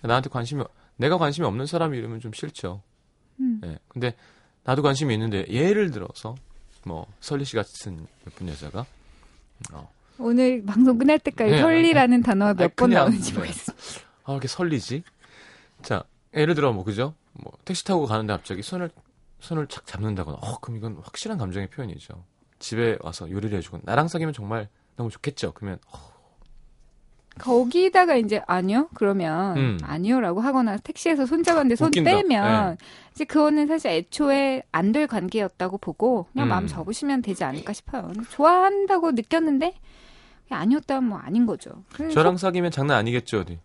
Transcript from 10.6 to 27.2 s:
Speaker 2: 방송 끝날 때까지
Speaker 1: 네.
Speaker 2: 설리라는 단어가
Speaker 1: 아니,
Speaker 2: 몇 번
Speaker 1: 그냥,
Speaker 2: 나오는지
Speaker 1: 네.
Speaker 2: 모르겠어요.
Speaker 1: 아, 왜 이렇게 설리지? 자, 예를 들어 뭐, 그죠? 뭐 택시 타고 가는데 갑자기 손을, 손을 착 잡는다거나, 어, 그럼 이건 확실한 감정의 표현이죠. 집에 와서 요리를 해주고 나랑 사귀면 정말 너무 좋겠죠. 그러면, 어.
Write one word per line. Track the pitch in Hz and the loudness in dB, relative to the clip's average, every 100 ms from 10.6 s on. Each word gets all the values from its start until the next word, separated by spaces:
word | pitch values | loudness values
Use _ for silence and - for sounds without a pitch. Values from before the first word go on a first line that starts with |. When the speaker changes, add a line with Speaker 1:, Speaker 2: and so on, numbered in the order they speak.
Speaker 2:
방송 | 202 208 262 233 | -2 6 6 6
끝날 | 269 302 | 4 4
때까지 | - - 220 | 0 0 4
Speaker 1:
네. | - | 4
Speaker 2:
설리라는 | 320 330 330 302 254 247 | 6 6 6 6 6 6
단어가 | 240 196 208 | 4 4 4
Speaker 1:
아니, | 190 | 4
Speaker 2:
몇 | 175 - | 2 4
번 | 247 | 6
Speaker 1:
그냥, | 220 | 6
Speaker 2:
나오는지 | 147 208 - | 6 4 0
Speaker 1:
네. | - | -4
Speaker 2:
모르겠어요. | 175 - - - - - - _ | -6 -8 -12 -14 -18 -18 -20 _
Speaker 1:
아, | - | -8
왜 | |
이렇게 | 139 127 | -6 -6
설리지? | - 180 143 - 131 - _ _ - - - _ _ | -4 -2 -2 -4 -8 -10 _ _ -20 -20 -20 _ _
자, | - 104 - _ _ | -4 -4 -4 _ _
예를 | 151 151 | 0 2
들어 | 160 143 | 4 2
뭐, | 104 | 0
그죠? | 92 104 135 160 _ | -4 -4 -4 -6 _
뭐 | - - - | -20 -20 -20
택시 | - 185 | -10 -8
타고 | - 185 139 | -2 -2 0
가는데 | 110 107 | -2 -2
갑자기 | 101 - 95 | -6 -6 -10
손을, | - 185 175 _ _ _ _ _ | -8 -8 -10 _ _ _ _ _
손을 | - 160 143 | -8 -8 -6
착 | - - | -12 -14
잡는다거나, | 95 107 98 80 71 | -8 -6 -6 -8 -10
어, | - 120 | -10 -10
그럼 | - 113 | -10 -10
이건 | 110 87 | -10 -12
확실한 | - - 214 214 | -16 -12 -8 -6
감정의 | 101 92 98 | -6 -6 -8
표현이죠. | - 117 78 - - 87 _ _ _ | -10 -12 -12 -16 -20 -20 _ _ _
집에 | - 110 117 107 | -8 0 0 0
와서 | - 82 82 | -6 -12 -8
요리를 | 95 104 101 | -6 -4 -6
해주고 | 82 85 | -8 -12
나랑 | - 117 160 | -2 0 0
사귀면 | 170 160 | -2 -6
정말 | 139 101 113 104 _ _ | -6 -6 -6 -8 _ _
너무 | - 117 | -10 -10
좋겠죠. | - - 135 92 | -6 -10 -6 -8
그러면, | - 101 90 _ | -8 -12 -12 _
어. | - - _ _ _ - - - _ _ _ _ _ | -20 -20 _ _ _ -20 -20 -20 _ _ _ _ _